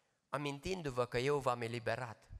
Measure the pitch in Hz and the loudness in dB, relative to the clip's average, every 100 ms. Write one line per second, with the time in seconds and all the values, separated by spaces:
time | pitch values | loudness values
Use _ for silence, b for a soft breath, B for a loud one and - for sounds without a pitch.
0 | b b _ 139 143 139 180 190 147 123 | b b _ -2 -2 -2 -2 -2 0 0
1 | 120 120 135 147 127 120 113 117 113 117 | 2 2 4 4 4 2 0 -2 -2 -2
2 | 123 107 - | -4 -10 -14